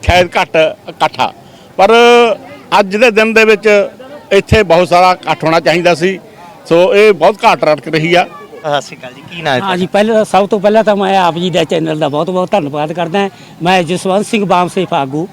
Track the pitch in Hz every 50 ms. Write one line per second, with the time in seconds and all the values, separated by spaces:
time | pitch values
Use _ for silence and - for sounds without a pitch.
0 | - - 170 180 180 180 - 220 185 - - 165 160 156 - - - - 170 -
1 | 160 156 - - 127 - - - - - - - - - - - 185 202 226 233
2 | 240 240 240 240 240 233 202 - - - - - - - - 190 214 190 185 214
3 | 240 247 208 202 220 220 226 220 220 220 220 202 214 214 208 202 196 - - -
4 | - - - - - - 196 196 190 - - 185 180 170 165 175 180 170 175 175
5 | 185 180 185 180 - 139 160 - - 156 160 170 160 165 156 175 170 175 175 135
6 | 160 190 190 175 - - - - - - - - - - 160 170 180 190 196 202
7 | 214 214 202 147 151 185 214 196 - 220 185 143 160 151 151 151 - 160 156 160
8 | 156 170 170 170 185 - - - - - - - - 156 143 143 135 - 160 127
9 | - 127 123 131 139 - 180 170 160 151 135 127 190 196 185 180 185 180 - 196
10 | 214 220 226 220 214 - - 185 208 190 233 208 175 208 208 220 220 214 202 196
11 | 202 190 196 196 185 170 165 170 175 185 156 180 170 - 190 165 160 160 156 151
12 | 156 143 135 147 165 180 185 185 185 175 - 202 156 143 139 151 147 156 170 170
13 | 170 165 160 202 202 190 - - - - - - 165 170 190 185 175 147 180 175
14 | - 196 180 202 214 - - 220 202 175 190 175 180 170 - 196 180 - 170 160
15 | 139 131 131 151 170 160